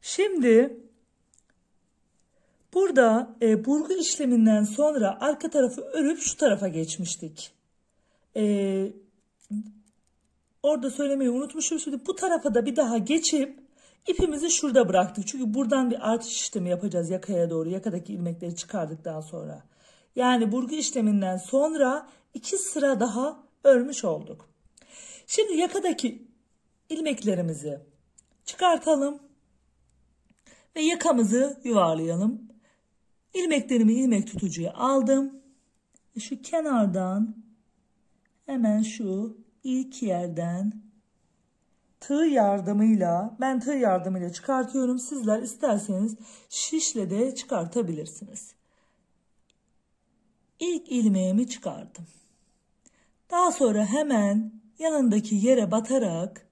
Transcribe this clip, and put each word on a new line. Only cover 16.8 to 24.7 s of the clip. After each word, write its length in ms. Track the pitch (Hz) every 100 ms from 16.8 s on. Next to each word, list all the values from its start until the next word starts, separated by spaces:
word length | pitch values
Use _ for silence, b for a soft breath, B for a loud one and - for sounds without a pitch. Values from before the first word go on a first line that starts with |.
| 202 175 165
yakaya 400 | 185 185 185 170
doğru. 200 | 160 160
Yakadaki 440 | 190 220 180 170
ilmekleri 420 | 202 170 170 175 170
çıkardıktan 680 | - 202 156 156 170 156
sonra. 420 | 156 165 156 147 _ b b b b -
Yani 360 | 247 247 226
burgu 240 | 240 254 311
işleminden 640 | - 262 214 202 190 185
sonra 720 | - 269 302 320 262 285 - b b
iki 240 | 247 - 381
sıra 420 | - 320 277 254
daha 440 | 233 208 277 311 _ _
örmüş 420 | 277 254 254 285 196
olduk. 440 | 156 - - - _ _